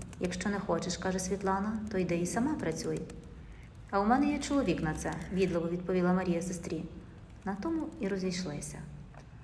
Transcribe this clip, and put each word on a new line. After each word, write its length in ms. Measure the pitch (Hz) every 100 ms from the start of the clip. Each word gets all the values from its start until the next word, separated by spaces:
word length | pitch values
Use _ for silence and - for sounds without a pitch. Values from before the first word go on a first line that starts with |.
| - -
"Якщо 280 | 180 - 208
не 100 | 202
хочеш, — 380 | - 165 180 -
каже 200 | 190 185
Світлана, — 600 | - 196 190 190 208 220 -
то 60 | 185
йди 180 | 170 170
і 100 | 175
сама 280 | 233 269
працюй". 480 | 311 165 160 160 160 180 - - - - - - - -
"А 100 | 196
у 60 | 208
мене 260 | 262 285
є 60 | 294
чоловік 440 | - 285 208 -
на 120 | 156
це", — 180 | 156 160 160 -
в'їдливо 360 | 185 185 170 170
відповіла 440 | 180 - 185 180
Марія 300 | 185 180 170
сестрі. 420 | - - - 160 - - - - - -
На 100 | 190
тому 320 | 196 330 320 302 -
і 80 | 196
розійшлися. 720 | 196 185 175 151 147 - - - - - - - -